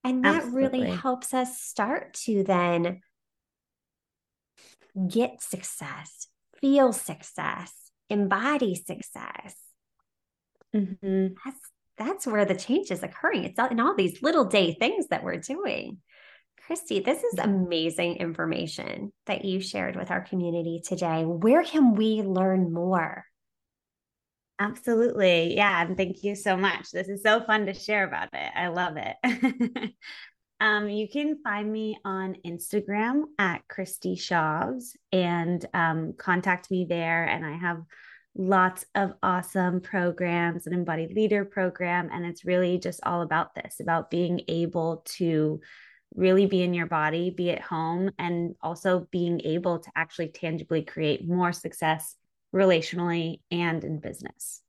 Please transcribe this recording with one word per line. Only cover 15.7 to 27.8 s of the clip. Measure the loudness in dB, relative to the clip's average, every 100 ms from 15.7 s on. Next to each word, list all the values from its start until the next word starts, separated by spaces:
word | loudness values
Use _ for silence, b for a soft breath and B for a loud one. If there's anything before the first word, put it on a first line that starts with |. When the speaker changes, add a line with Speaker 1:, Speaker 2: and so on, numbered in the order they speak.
| -4 -8 -14 _ b b b b _
Speaker 1:
Christy, | -10 -10 -4 -2
this | 0 0
is | 0
Speaker 2:
Mm-hmm. | 0 2 2 2
Speaker 1:
amazing | 2 0 0 -2 -2
information | -4 -2 -2 -2 -4 -8 -8 -8 -10 _ -6
that | -4
you | -2 -4
shared | -4 -4 -4 -6
with | -4
our | -4
community | -4 -4 -2 -2 -4 -6
today. | -6 -4 0 0
Where | 0 2 4 4
can | 4 6 6
we | 6 2 2
learn | 0 2 2 4 2
more? | 0 0 0 0 -6 -16 _ _ _ _ _ _ _ _ _ _ _ _ -4
Speaker 2:
Absolutely. | -4 -2 0 4 4 6 6 6 4 4
Yeah. | 4 4
And | 0 0
thank | -2 -2
you | -4 -2
so | 0 2
much. | 2 0 -6
This | -6 -6
is | 0
so | 4 4
fun | 4 2 2
to |
share | -4